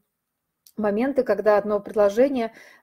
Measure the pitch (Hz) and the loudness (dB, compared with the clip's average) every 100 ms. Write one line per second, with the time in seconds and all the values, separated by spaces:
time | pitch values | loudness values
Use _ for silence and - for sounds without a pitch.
0 | _ _ _ _ _ _ _ - 208 208 | _ _ _ _ _ _ _ -4 -2 0
1 | 269 269 240 202 208 208 208 208 202 220 | 0 -2 0 0 2 2 0 -4 -4 0
2 | 202 202 277 262 226 - - - | 2 2 0 0 -6 -10 -20 -20